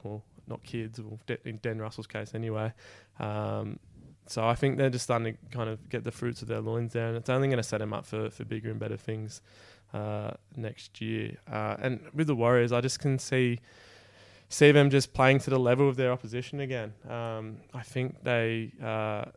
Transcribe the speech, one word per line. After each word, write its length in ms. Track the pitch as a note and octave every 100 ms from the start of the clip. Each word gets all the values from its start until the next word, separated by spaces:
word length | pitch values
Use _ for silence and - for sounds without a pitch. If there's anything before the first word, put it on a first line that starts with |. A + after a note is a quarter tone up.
well, 220 | - G#2+ - - -
not 160 | A2+
kids, 360 | - A#2+ A2 A2+
well, 200 | A2 A2 -
de-, 120 | A#2+
in 160 | B2 A2
Dan 160 | A#2+ A2
Russell's 300 | G#2+ - G#2+
case 260 | A2 G#2+
anyway. 380 | A2+ A2+ G#2+ A2 - - - - -
Um, 580 | G#2+ G#2+ G#2 G#2+ G#2 - - - - - -
so 180 | -
I 120 | A2+ A#2+
think 200 | C#3 B2+
they're 140 | C3+
just 140 | B2
starting 300 | - A#2+ A2+
to 220 | A2+ - B2
kind 140 | A2
of 180 | A2 -
get 140 | A#2+
the 80 | A#2
fruits 320 | - A#2+ A#2+
of 60 | A2+
their 120 | A2
loins 340 | A2 A2+ A#2
there, 120 | A#2 A#2
and 100 | A#2
it's 140 | A#2+
only 160 | B2+ C3+
gonna 140 | B2+
set 160 | A2 G#2+
them 140 | G#2+
up 120 | G#2+
for, 240 | - A2 A2
for 140 | -
bigger 240 | A2 A2+ A2+
and 100 | G#2+
better 160 | G#2+ G#2+
things, 440 | - A2 A2 - - - - - _
uh, 380 | G#2+ G#2 G#2+ G#2 - _ -
next 440 | A2 - - -
year. 360 | A2 A2 G#2+ - -
Uh, 260 | G#2+ G#2+ G#2+
and 200 | C3 B2 -
with 140 | C#3+ D#3
the 80 |
Warriors, 380 | B2+ A#2 B2 A#2+
I 80 | A#2+
just 180 | B2+ -
can 220 | C#3+ C3
see, 400 | - C3 B2+ A#2+ - - - - - - - - -
see 240 | - D3
them 180 | D3 C#3+
just 240 | C3+ -
playing 240 | - C3 C3+
to 100 | C3+
the 100 | C3+
level 280 | B2 B2+ C#3
of 60 |
their 160 | B2+ B2+
opposition 480 | B2 A2 A#2+ B2+ C#3+
again. 340 | C#3 B2+ G#2+ G#2 -
Um, 500 | A#2+ A#2 A2 A2 A2 -
I 100 | B2+
think 420 | A#2 C3 B2+ -
they, 480 | - A#2+ A2+ A2+ A2+ -
uh, 440 | A2+ A2 G#2+ G#2+ -